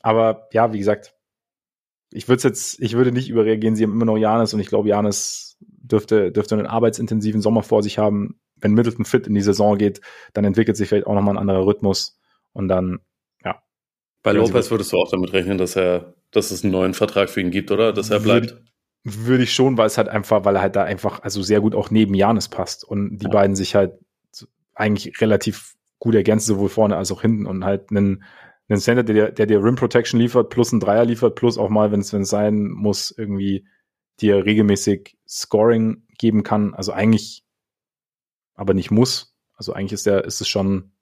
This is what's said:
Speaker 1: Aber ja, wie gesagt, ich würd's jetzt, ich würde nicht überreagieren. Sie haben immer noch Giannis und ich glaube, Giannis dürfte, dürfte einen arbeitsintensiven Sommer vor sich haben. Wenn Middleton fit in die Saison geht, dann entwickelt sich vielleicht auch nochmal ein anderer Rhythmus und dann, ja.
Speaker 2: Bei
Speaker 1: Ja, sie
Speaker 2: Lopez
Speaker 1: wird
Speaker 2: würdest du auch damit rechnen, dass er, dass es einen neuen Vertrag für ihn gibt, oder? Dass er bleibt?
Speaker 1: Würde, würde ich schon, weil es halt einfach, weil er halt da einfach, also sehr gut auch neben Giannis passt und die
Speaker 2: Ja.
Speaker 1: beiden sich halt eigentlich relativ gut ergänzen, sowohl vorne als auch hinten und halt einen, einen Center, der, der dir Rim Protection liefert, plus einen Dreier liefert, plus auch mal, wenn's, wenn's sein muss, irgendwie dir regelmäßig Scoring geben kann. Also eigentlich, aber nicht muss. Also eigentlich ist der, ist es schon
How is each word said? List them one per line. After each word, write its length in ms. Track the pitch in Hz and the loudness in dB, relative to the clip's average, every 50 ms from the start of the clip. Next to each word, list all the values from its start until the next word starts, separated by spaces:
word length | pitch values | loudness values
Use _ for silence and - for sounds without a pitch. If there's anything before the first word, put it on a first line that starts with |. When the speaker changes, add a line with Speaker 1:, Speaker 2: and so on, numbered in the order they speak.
| - | 2
Speaker 1:
Aber 460 | 113 110 113 113 113 107 110 - _ - | 2 2 4 2 2 0 -2 -10 _ 0
ja, 180 | 110 117 117 | 2 2 2
wie 60 | 107 | 0
gesagt, 380 | 104 98 104 104 104 - - _ _ _ _ _ _ _ _ _ _ _ _ _ _ _ _ _ _ _ _ - | -2 0 0 0 -2 -6 -20 _ _ _ _ _ _ _ _ _ _ _ _ _ _ _ _ _ _ _ _ -16
ich 160 | 110 - - | -14 0 0
würd's 140 | 127 123 - | 0 2 2
jetzt, 360 | 131 - - - - - - | -2 -2 -2 -10 -12 -8 -8
ich 140 | 131 110 113 | -6 -2 0
würde 160 | 120 127 123 | 2 2 2
nicht 160 | 120 123 131 | 0 -2 -6
überreagieren. 480 | - 113 113 107 110 110 107 107 110 110 | -2 0 0 2 2 0 0 0 0 2
Sie 80 | 107 110 | 2 0
haben 80 | 107 101 | 0 0
immer 120 | 117 117 | 0 0
noch 100 | 113 107 | 0 0
Giannis 360 | 107 110 107 110 117 113 107 107 | 2 2 2 2 2 0 0 -2
und 60 | 104 | -6
ich 60 | 95 | -4
glaube, 200 | - 107 107 104 | -2 -2 -2 0
Giannis 720 | 107 101 104 104 104 101 - - - - - - - _ _ | 0 0 0 0 -2 -2 -4 -8 -10 -10 -12 -16 -20 _ _
dürfte, 720 | - _ _ _ - 123 113 104 - - 110 107 98 90 | -20 _ _ _ -4 -2 -2 -2 0 2 0 2 2 2
dürfte 240 | - 104 101 - 110 | -2 -4 -2 -2 -2
einen 120 | 107 - | -4 -2
arbeitsintensiven 760 | - 113 113 117 110 110 - 120 107 113 110 104 107 104 107 | -2 0 0 0 0 0 -2 -6 -4 -4 -2 -2 -2 -2 0
Sommer 220 | 101 107 113 113 104 | 0 2 0 0 0
vor 200 | - 113 107 104 | 2 0 0 0
sich 140 | 104 - | 0 -2
haben. 420 | - 107 104 104 101 101 - - _ _ _ _ _ | -2 0 0 0 -2 -6 -8 -12 _ _ _ _ _
Wenn 140 | - 104 107 | 0 2 2
Middleton 320 | 113 117 117 113 - 110 | 2 2 0 -2 -4 -4
fit 220 | - - 127 - | 0 0 0 0
in 80 | - 104 | 0 -2
die 60 | 101 | 0
Saison 360 | 98 104 98 104 104 104 104 | 2 2 2 4 2 2 2
geht, 240 | 98 107 101 - - - - - - - - _ | 2 0 0 0 -4 -16 -20 -20 -20 -20 -8 _
dann 100 | 104 101 | -2 0
entwickelt 320 | 101 95 113 110 113 101 | 2 2 2 2 0 0
sich 120 | 104 101 - | -2 -2 0
vielleicht 160 | 107 104 - | 0 -2 0
auch 80 | - 104 | 0 -2
nochmal 220 | 101 98 101 101 | 0 0 0 -2
ein 40 | 98 | -2
anderer 260 | 98 101 95 92 92 | -2 0 0 2 2
Rhythmus 540 | 101 107 - - 98 95 - - - _ _ _ _ _ _ _ _ _ | 0 0 0 0 -2 -2 -2 -6 -10 _ _ _ _ _ _ _ _ _
und 140 | 98 98 92 | -8 -2 -2
dann, 300 | 92 92 92 90 90 87 _ _ _ _ _ _ _ _ _ | 0 -2 -2 -4 -6 -10 _ _ _ _ _ _ _ _ _
ja. 180 | - - _ _ _ _ _ _ _ _ _ _ _ _ _ _ | -10 -10 _ _ _ _ _ _ _ _ _ _ _ _ _ _
Speaker 2:
Bei 80 | 104 104 | 0 0
Speaker 1:
Ja, 60 | 107 113 | 2 0
sie 60 | 110 | 2
Speaker 2:
Lopez 40 | - 120 - | 2 0 0
Speaker 1:
wird 60 | - | 0
Speaker 2:
würdest 220 | 120 104 98 - - | -2 -4 -2 -2 0
du 40 | |
auch 140 | 87 90 - | 0 0 0
damit 200 | - 92 92 85 - | -2 -4 -4 0 -2
rechnen, 240 | 92 87 95 101 | -2 0 0 -2
dass 180 | 92 92 87 - | -2 -2 -2 -2
er, 400 | 95 92 90 90 87 - - _ _ _ _ | 0 0 0 0 -2 -4 -12 _ _ _ _
dass 200 | - 107 98 - | -2 -2 -2 -2
es 120 | 101 90 - | -8 -4 -2
einen 80 | 101 | -2
neuen 220 | 92 92 92 95 98 | 0 0 0 -2 0
Vertrag 360 | - 107 98 - 98 98 92 | -2 -4 -2 0 -2 -2 0
für 100 | - 104 | -2 -4
ihn 100 | 92 90 | -4 -2
gibt, 200 | 87 101 90 - | -4 -4 -4 -2
oder? 220 | 104 98 113 113 104 | 0 0 2 0 0
Dass 160 | 104 98 107 | -2 -4 -2
er 100 | 104 101 | -2 0
bleibt? 320 | 107 107 104 120 117 113 | 2 4 2 2 2 -2
Speaker 1:
Würde, 140 | - _ _ _ _ _ _ _ _ _ _ | -12 _ _ _ _ _ _ _ _ _ _
würde 400 | 117 101 107 113 120 131 127 123 | -12 -10 -6 0 2 2 2 2
ich 100 | 113 - | 0 2
schon, 240 | - 131 135 131 | 2 2 2 4
weil 100 | 113 110 | 2 0
es 100 | 107 - | 0 2
halt 120 | - 110 - | 0 -2 0
einfach, 340 | - 104 98 - 110 104 92 | -2 -6 0 0 0 2 2
weil 120 | 101 98 | 2 0
er 60 | 95 | 2
halt 140 | 95 98 95 | 0 0 0
da 80 | 101 95 | -2 -2
einfach, 380 | 80 101 90 - 101 - - | -2 -4 -6 -6 -6 -8 -6
also 200 | - 107 98 101 92 | -10 -8 -6 -6 0
sehr 180 | 95 107 104 | 2 2 2
gut 140 | 104 110 - | 2 0 -2
auch 160 | 107 101 - | -2 -4 0
neben 220 | 107 110 110 98 98 | 2 2 2 2 2
Giannis 340 | 95 98 104 117 104 - - | 2 2 2 2 0 -2 -6
passt 340 | - - 90 - - - - | -8 -8 -8 -8 -10 -16 -12
und 360 | _ 104 101 101 98 104 95 | _ -6 -6 -4 -6 -8 -8
die 60 | - | -4
Speaker 2:
Ja. 60 | 90 | 0
Speaker 1:
beiden 240 | 110 104 98 98 98 | 2 4 4 2 2
sich 200 | 95 95 - - | -2 -4 0 2
halt 180 | 101 98 95 - _ _ _ _ _ _ _ _ - - _ _ _ _ _ _ | 2 2 0 -2 _ _ _ _ _ _ _ _ -20 -20 _ _ _ _ _ _
eigentlich 480 | - 107 107 104 98 - - - - | -4 -2 -2 -2 -2 -6 -12 -4 -2
relativ 540 | 117 110 104 95 - 110 104 - - - _ _ _ _ _ _ | 0 2 2 2 0 -4 -6 -6 -16 -20 _ _ _ _ _ _
gut 160 | - 117 113 | 0 2 2
ergänzen, 320 | 107 92 110 107 110 107 110 104 | 4 4 4 2 2 2 0 0
sowohl 140 | 98 101 95 | 0 0 -2
vorne 280 | - 113 110 104 98 | 2 2 2 2 2
als 140 | - 95 92 | -2 -4 -6
auch 100 | 95 - | -6 -2
hinten 240 | - 113 113 107 101 | 0 0 0 0 -4
und 180 | - 92 95 95 | -6 -6 -4 -2
halt 280 | 98 98 98 - _ | -2 -2 -4 -4 _
einen, 320 | 107 101 101 98 98 98 - - - - - - _ _ _ _ | 0 0 0 0 -2 -4 -10 -20 -20 -20 -20 -20 _ _ _ _
einen 100 | 104 101 | -2 0
Center, 220 | - 120 120 123 117 | 2 2 2 2 2
der, 280 | 113 107 107 107 - | 4 4 4 2 2
der 140 | - - 107 | 0 -2 2
dir 180 | 104 110 101 98 | 2 2 4 4
Rim 120 | 117 131 | 2 2
Protection 440 | 127 127 113 - 120 113 - - 117 | 2 -2 2 2 2 2 2 2 2
liefert, 300 | 117 117 117 123 107 - | 2 4 2 0 0 2
plus 240 | - 120 120 - 127 | 0 0 0 2 0
einen 60 | 107 | 0
Dreier 240 | 95 101 101 113 117 | 2 2 2 2 2
liefert, 300 | 117 120 113 123 113 - | 2 0 0 0 0 0
plus 220 | - - 120 113 | 2 0 0 2
auch 120 | - 104 98 | 0 -2 0
mal, 220 | 107 107 107 101 | 2 2 2 2
wenn's, 200 | 104 101 95 - | 2 -2 -2 -2
wenn's 180 | - 101 98 98 | -4 -4 -2 -2
sein 380 | 104 104 104 107 107 104 104 95 | 0 0 0 0 0 -2 -2 -4
muss, 420 | - - 104 104 98 - - - - | -6 -4 -2 -2 -2 -2 -6 -10 -10
irgendwie 500 | - 110 101 101 98 98 98 98 95 _ _ _ _ _ _ _ _ _ _ _ _ | -10 -8 -6 -6 -4 -2 -4 -4 -6 _ _ _ _ _ _ _ _ _ _ _ _
dir 260 | 110 104 101 101 95 | 2 4 4 4 4
regelmäßig 680 | 104 107 107 107 101 101 98 - 107 101 95 - - _ _ _ | 2 2 4 4 4 2 2 0 -2 -2 -2 -6 -20 _ _ _
Scoring 720 | - - - - _ - 104 110 117 117 113 110 110 110 _ _ _ _ | -14 -12 -12 -6 _ 0 2 4 4 2 2 0 -2 -4 _ _ _ _
geben 240 | - - 113 107 107 101 | -2 0 2 2 0 0
kann. 300 | - 113 107 104 101 95 | 0 0 0 0 -2 -4
Also 180 | - 98 98 | -6 -8 -6
eigentlich, 540 | - - 104 113 110 104 - - - - _ _ _ _ _ _ _ _ _ _ _ _ _ _ _ _ _ _ _ _ _ _ _ | -4 0 2 2 2 2 -2 -8 -18 -20 _ _ _ _ _ _ _ _ _ _ _ _ _ _ _ _ _ _ _ _ _ _ _
aber 180 | - 98 98 95 | -6 -2 0 0
nicht 160 | 95 92 - | 0 0 2
muss. 460 | 107 110 127 123 - - - _ _ _ _ _ _ | 4 4 4 2 0 -8 -10 _ _ _ _ _ _
Also 160 | _ - - - | _ -12 -10 -8
eigentlich 200 | - 98 95 107 | -8 -8 -8 -8
ist 120 | 98 - | -2 0
der, 180 | 104 101 95 - | 2 2 2 0
ist 160 | - - - | -4 -8 -6
es 60 | - - | -6 -4
schon 420 | - 104 98 98 98 92 - _ _ _ | -2 -2 0 0 -2 -2 -6 _ _ _